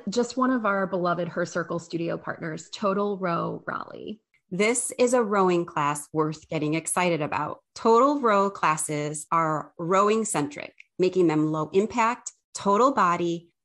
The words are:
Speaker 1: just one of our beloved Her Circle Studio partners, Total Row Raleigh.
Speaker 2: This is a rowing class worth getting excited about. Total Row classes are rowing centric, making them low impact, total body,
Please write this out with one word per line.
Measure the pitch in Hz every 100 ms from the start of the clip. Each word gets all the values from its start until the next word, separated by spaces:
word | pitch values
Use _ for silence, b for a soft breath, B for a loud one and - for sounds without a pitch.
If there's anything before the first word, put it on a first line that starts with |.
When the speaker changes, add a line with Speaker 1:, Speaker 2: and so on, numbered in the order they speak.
| -
Speaker 1:
just | 220 233 -
one | 247
of | 262 214
our | 196 190
beloved | 190 175 170 170
Her | 175 175
Circle | 180 165 170
Studio | 170 165 165 165
partners, | - - 170 165 -
Total | - 202 190 208 190
Row | 185 170 170 165 -
Raleigh. | - - - 64 214 _ _ -
Speaker 2:
This | 180 214 254 - -
is | 240
a | 247
rowing | 214 202 185 175 170
class | - 143 147 -
worth | 156 156 156 -
getting | 160 151
excited | 160 160 - 180 160
about. | 147 - 151 - _ -
Total | 233 226 269 294
Row | 233 202 196
classes | 196 165 160 - 147 147 151 -
are | 165 160 151 - -
rowing | 170 190 208 220 214
centric, | 160 143 - - _ - -
making | 180 185 170
them | 151 156
low | 156 156
impact, | 190 214 247 226 240 - _ _ -
total | 196 202 262
body, | 262 180 175 170 170 - _